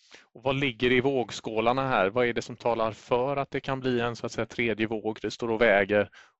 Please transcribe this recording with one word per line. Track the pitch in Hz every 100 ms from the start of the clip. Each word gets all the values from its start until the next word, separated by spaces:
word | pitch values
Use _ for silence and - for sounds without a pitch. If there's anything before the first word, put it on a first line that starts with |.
| _ - _
Och | -
vad | 123 135
ligger | 143 110 123
i | 127
vågskålarna | 135 135 104 - - 110 113 131 135
här? | 120 95
Vad | 117 120
är |
det | 117
som | - 117
talar | 120 113 113
för | 104 - 120 131 139
att | 139
det | 139
kan | - 135
bli | 127 120
en, | 120 117
så | 117
att |
säga, | - 110
tredje | - 117 104 110
våg? | 110 107 110
Det | 110
står | - 117
och | 110
väger. | 117 101 98 104 98 - - _